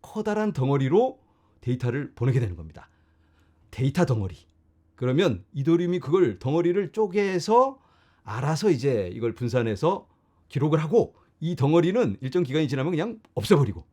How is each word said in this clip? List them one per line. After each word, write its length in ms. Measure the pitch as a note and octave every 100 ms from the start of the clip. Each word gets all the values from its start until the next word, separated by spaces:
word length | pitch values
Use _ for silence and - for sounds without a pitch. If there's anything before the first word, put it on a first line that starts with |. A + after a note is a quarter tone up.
커다란 520 | - G#3 G#3+ G#3 G#3+
덩어리로 640 | D#3 C3 C#3 C3+ F3+ B3+ - _ _ _ _
데이터를 520 | - B2+ B2 B2 C#3+ -
보내게 240 | A#2+ C3
되는 160 | A2+ E2
겁니다. 340 | D#2+ - - _ _ _ _ _ _ _ _
데이터 340 | - C3 - B2+
덩어리. 300 | A2+ F#2+ F2+ _ _ _ _ _ _
그러면 480 | B2 C3 F#3 G2+ -
이더리움이 460 | - C#3 E3+ F3 F3+
그걸 400 | C3+ F3+ D#3+ F#2+
덩어리를 520 | C3 D#3 E3+ F3+ G3
쪼개서 880 | G#3+ G#3+ F#3 G3+ F#3 F3+ A#3 C4+ C4+ _ _ _ _
알아서 460 | - A2 C3 D#3 G#3
이제 400 | D3 C#3 A#2+ F2+
이걸 200 | F#2 A2+
분산해서 760 | A2 B2 B2+ A2+ G#2 D#3 G3 - _ _ _ _
기록을 320 | C#3+ D3+ D#3
하고, 340 | D#3 D3+ - _ _ _
이 160 | D#3+ E3+
덩어리는 600 | C3+ E3 E3 G#3+ G#3 F#2+
일정 220 | C3 F3+
기간이 240 | D3+ D3 D3+
지나면 240 | C3+ C#3+
그냥 280 | E3 G3+ A3 _ -
없애버리고 500 | G2+ D3 B2 F#2+ -